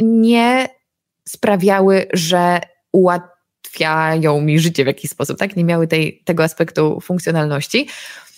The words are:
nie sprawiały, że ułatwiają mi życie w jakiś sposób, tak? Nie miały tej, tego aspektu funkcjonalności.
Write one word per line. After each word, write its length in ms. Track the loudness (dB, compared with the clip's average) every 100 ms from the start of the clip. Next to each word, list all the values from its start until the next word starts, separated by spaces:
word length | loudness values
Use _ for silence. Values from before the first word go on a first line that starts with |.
nie 680 | 2 4 4 4 2 0 -2 _ _ _ _ _ -20
sprawiały, 800 | -4 0 2 2 4 4 2 0
że 480 | -4 0 2 2 0 -4 _ _
ułatwiają 1500 | 2 2 0 -6 _ _ _ -12 -4 -2 0 0 0 0 0
mi 180 | 2 2
życie 260 | 0 0
w 20 | -2
jakiś 240 | -2 -8
sposób, 280 | -8 -8 -6
tak? 180 | -6 -2
Nie 80 |
miały 240 | 0 0 0
tej, 340 | -2 -2 -6
tego 200 | -4 0
aspektu 560 | 0 -2 -4 0 -2 -2
funkcjonalności. 880 | -6 -6 -2 -2 -2 -4 -4 -4 -4 -10 -18 -20 -20